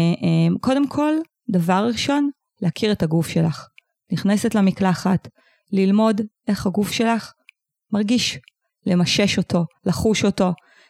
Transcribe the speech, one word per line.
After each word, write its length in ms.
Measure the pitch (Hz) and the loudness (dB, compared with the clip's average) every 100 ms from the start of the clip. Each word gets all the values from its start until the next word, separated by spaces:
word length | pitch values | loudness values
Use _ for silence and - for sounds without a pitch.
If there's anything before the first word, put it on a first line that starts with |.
| 170 170 | 2 0
אה, 360 | 170 165 165 180 | 0 2 2 0
קודם 280 | - 269 277 | 0 0 0
כל, 240 | - 302 311 330 _ - | 0 0 -2 -4 _ -4
דבר 380 | 185 165 190 220 | -2 2 0 0
ראשון, 380 | 226 - 285 285 - _ _ | -2 -2 0 0 -4 _ _
להכיר 300 | 175 - 214 | -4 -2 -2
את 100 | 208 | 0
הגוף 260 | 160 165 160 | 0 0 0
שלך. 380 | 165 160 - - _ _ _ _ | 0 0 -2 -12 _ _ _ _
נכנסת 420 | 170 196 208 233 | -4 0 0 0
למקלחת, 720 | 214 190 - 190 170 185 170 - - _ _ _ | 2 2 2 0 0 0 -2 -4 -18 _ _ _
ללמוד 480 | 196 190 202 220 208 214 - - | 0 2 2 2 0 -4 -8 -4
איך 180 | 202 202 | -2 -2
הגוף 240 | 180 202 | -2 -2
שלך 420 | - 226 226 - - _ _ _ _ _ | -2 0 -2 -4 -16 _ _ _ _ _
מרגיש, 460 | 208 208 247 - 135 - _ _ _ - | -2 0 0 0 -6 -14 _ _ _ -2
למשש 520 | 180 175 - 202 - | 0 2 2 0 0
אותו, 260 | 180 180 165 _ - | 0 -2 -2 _ -4
לחוש 380 | 175 220 208 | 0 0 2
אותו, 280 | 202 - 185 180 _ _ _ | 0 2 0 -2 _ _ _